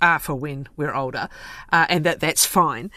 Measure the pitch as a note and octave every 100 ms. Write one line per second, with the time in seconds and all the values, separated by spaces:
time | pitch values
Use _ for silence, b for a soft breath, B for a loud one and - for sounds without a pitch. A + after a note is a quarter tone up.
0 | F3 D#3+ - C#3 D3 C#3 C#3 - D3 C3+
1 | C3 B2+ - B B B B E3+ E3 F3
2 | E3 D#3+ D#3+ - - G3 E3 A#2 F3